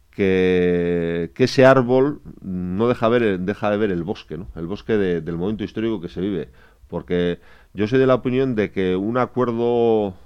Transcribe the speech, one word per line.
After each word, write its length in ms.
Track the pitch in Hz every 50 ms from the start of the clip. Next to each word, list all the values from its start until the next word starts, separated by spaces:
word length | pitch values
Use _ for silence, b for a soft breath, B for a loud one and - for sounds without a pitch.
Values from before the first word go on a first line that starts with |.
| _ _
que, 1200 | - - 98 95 92 92 92 92 92 90 90 90 87 87 87 87 87 87 85 85 85 85 85 - -
que 100 | - 131
ese 200 | 123 - 127 127
árbol 560 | 131 131 131 120 120 127 131 135 147 - - - - - -
no 480 | - 95 92 90 90 90 92 101 113 123
deja 180 | 123 - 117
ver, 320 | 110 120 123 117 104 95 90
deja 320 | 92 98 101 - 110 104
de 60 | 104
ver 140 | 104 110 101
el 120 | 90 85 80
bosque, 340 | 95 110 - - - 78
¿no? 100 | 80 98 - -
El 100 | - 85
bosque 300 | 85 104 - - - 113
de, 240 | 104 98 90 87 85
del 160 | 78 85 85
momento 260 | 85 90 104 110 98 104
histórico 380 | 87 - 110 113 113 110 92
que 80 | 82 85
se 100 | - 85
vive, 300 | 92 104 98 80 67 - b b b b b b b -
porque 500 | 90 82 - - 87 87 87 87 85 - b b b b b b b
yo 140 | 90 104
soy 120 | 110 131 131
de 80 | 131
la 80 | 131 127
opinión 400 | 117 - 127 123 131 135 131 120
de 160 | 107 98 85
que 260 | - 98 95 92 92
un 200 | 95 98 110 120
acuerdo, 1000 | 127 123 - - 123 123 120 113 113 120 120 120 120 117 117 113 110 104 98 90 b b